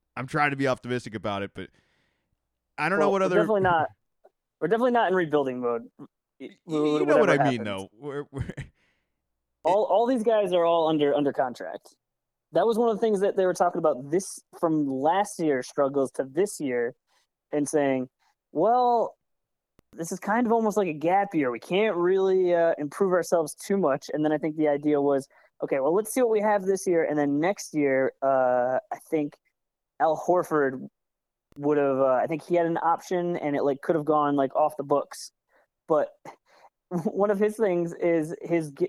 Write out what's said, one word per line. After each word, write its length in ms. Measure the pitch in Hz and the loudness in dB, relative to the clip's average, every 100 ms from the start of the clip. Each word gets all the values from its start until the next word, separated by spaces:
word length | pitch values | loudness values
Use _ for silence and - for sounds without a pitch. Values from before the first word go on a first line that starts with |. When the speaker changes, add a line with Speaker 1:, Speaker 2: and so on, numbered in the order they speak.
| _ - | _ -12
Speaker 1:
I'm 100 | 131 | -6
trying 240 | 151 147 | -2 0
to 60 | 139 | 0
be 120 | 135 | 0
optimistic 460 | 127 123 123 117 107 | -2 -4 -6 -6 -8
about 280 | 104 101 | -6 -6
it, 80 | 98 - | -6 -10
but 140 | 92 _ _ _ _ _ _ _ _ _ _ - | -16 _ _ _ _ _ _ _ _ _ _ -6
I 100 | 151 | -2
don't 100 | 190 | 2
know 80 | 156 | 2
Speaker 2:
Well, 60 | |
Speaker 1:
what 80 | 196 | 2
Speaker 2:
we're 60 | 190 | 2
Speaker 1:
other 100 | 175 | 2
Speaker 2:
definitely 200 | 170 208 | 2 2
not, 260 | 190 170 151 - _ _ _ _ _ _ | 2 2 0 -6 _ _ _ _ _ _
we're 80 | 156 | -2
definitely 240 | 220 254 | 0 2
not 180 | 240 196 | 2 2
in 60 | 185 | 0
rebuilding 440 | 165 147 135 127 | 0 0 0 -2
mode. 220 | 123 117 120 - 110 _ _ _ | -2 -4 -6 -18 -20 _ _ _
Speaker 1:
Y-, 80 | 131 - - | -18 -18 -6
Speaker 2:
Wh-, 40 | |
Speaker 1:
you 100 | 156 151 151 151 | -2 0 2 4
know 140 | 294 | 4
what 20 | |
Speaker 2:
whatever 220 | 208 151 | 4 4
Speaker 1:
I 80 | 135 | 2
mean, 80 | 123 | 0
Speaker 2:
happens. 60 | 107 | -4
Speaker 1:
though. 240 | 98 98 107 | -8 -10 _
We're, 260 | 143 139 143 | -12 -10 -10
we're 140 | 135 123 - 127 _ _ _ _ _ _ _ _ _ 156 | -10 -10 -10 -16 _ _ _ _ _ _ _ _ _ 0
Speaker 2:
All, 200 | 190 - | 2 2
all 220 | 185 233 | 2 2
these 160 | 262 | 0
guys 300 | 220 220 202 | 2 2 2
are 120 | 180 170 | 2 4
all 240 | 170 160 | 4 2
under, 240 | 156 143 143 | 2 2 2
under 180 | 143 | 0
contract. 640 | 131 131 123 87 - - _ _ _ _ _ _ | 0 -4 -6 -12 -14 -16 _ _ _ _ _ _
That 140 | 165 202 | 0 2
was 120 | 220 | 2
one 100 | 233 | 0
of 80 | 208 | 2
the 40 | |
things 200 | 226 208 | 0 2
that 160 | 196 196 | 2 2
they 80 | 185 | 0
were 80 | 175 | 2
talking 240 | 175 175 | 0 2
about 300 | 160 131 143 | 0 0 -2
this, 300 | 165 196 - - - | -4 -4 -10 -20 -4
from 280 | 170 156 143 | 0 0 0
last 500 | 131 143 185 196 - | 0 0 0 0 -2
year's 300 | 165 135 123 | 0 0 -2
struggles 420 | - 139 139 135 | -2 -2 0 -2
to 120 | - 135 | -4 -6
this 340 | 135 196 - | -2 -2 -4
year, 340 | 147 123 120 - _ _ _ _ _ | -6 -4 -4 -6 _ _ _ _ _
and 160 | 147 147 | -4 0
saying, 400 | 156 143 131 127 _ _ _ _ | 2 2 0 -4 _ _ _ _
"Well, 640 | - 180 247 247 233 196 - _ _ _ _ _ _ _ | -2 2 2 2 2 0 -6 _ _ _ _ _ _ _
this 200 | - 170 | -12 -8
is 60 | 190 | -8
kind 260 | - 220 240 | -4 -2 0
of 60 | |
almost 240 | 233 220 202 | 0 0 0
like 100 | 185 | -2
a 60 | 151 | -2
gap 400 | 165 190 202 170 | 0 0 0 0
year. 160 | 135 | 0
We 80 | 117 | -2
can't 360 | - 180 220 175 | -2 0 0 0
really, 580 | 175 190 190 190 180 175 | 0 2 2 2 2 2
uh, 180 | 165 - | 2 0
improve 340 | 147 - 196 | -4 -2 0
ourselves 420 | 180 165 175 151 - | 2 2 0 0 -4
too 220 | - 196 | -2 0
much." 320 | 170 139 - 139 | 2 0 -2 -2
And 100 | 151 | 0
then 80 | |
I 60 | 151 | 0
think 180 | 160 156 | -2 0
the 120 | 151 | 0
idea 300 | 143 147 147 | 0 0 2
was, 280 | 143 139 131 _ _ - | 2 0 -2 _ _ -10
"Okay, 180 | 139 139 | -4 -2
well, 120 | 135 175 | 0 0
let's 200 | 220 - | -2 0
see 80 | |
what 80 | 247 | 0
we 100 | 220 | 2
have 240 | 208 208 190 | 2 0 0
this 220 | 190 - | -2 0
year." 180 | 170 160 | 0 2
And 140 | 151 | 0
then 200 | 147 143 | 0 0
next 360 | 165 202 - 156 | 0 -2 -6 -2
year, 380 | 143 131 131 - | 0 2 0 -2
uh, 560 | 135 135 127 123 123 127 - | 0 2 2 2 0 -2 -6
I 80 | - - | -12 -6
think 260 | 160 147 - _ _ _ _ _ - | -4 -4 -8 _ _ _ _ _ -2
Al 160 | 156 151 | 0 0
Horford 720 | - 180 165 151 139 131 - _ _ _ _ _ _ - | 0 0 2 0 0 -2 -10 _ _ _ _ _ _ -6
would 180 | 143 147 | 0 2
have, 220 | 139 131 | 2 2
uh, 200 | 135 127 | 2 2
I 40 | 123 | 0
think 160 | 160 - | -4 -2
he 100 | 175 | 0
had 100 | 170 | 0
an 120 | 165 | 0
option, 580 | 160 165 - 185 175 175 | 0 -2 -2 -4 -2 -4
and 200 | 147 143 | -2 0
it, 80 | 127 | 0
like, 180 | 139 | -2
could 140 | - 156 | -2 -2
have 80 | 151 | 2
gone, 300 | 151 147 143 | 2 2 0
like, 180 | 135 - | 0 0
off 200 | 151 - | 0 -2
the 60 | 147 | -2
books. 480 | 143 - - - _ _ _ _ _ - | -2 -2 -10 -20 _ _ _ _ _ -2
But 200 | 156 135 - - - _ _ _ _ _ | 0 0 -6 -20 -20 _ _ _ _ _
<laughs> 140 | 180 160 | -6 -4
one 260 | 190 208 | 0 0
of 80 | 196 | 2
his 180 | 214 214 | 0 0
things 360 | 214 175 170 - | 0 0 -2 -2
is 340 | 175 165 156 175 | 0 0 -2 -8
his, 320 | - 170 156 139 | -4 -2 -2 -4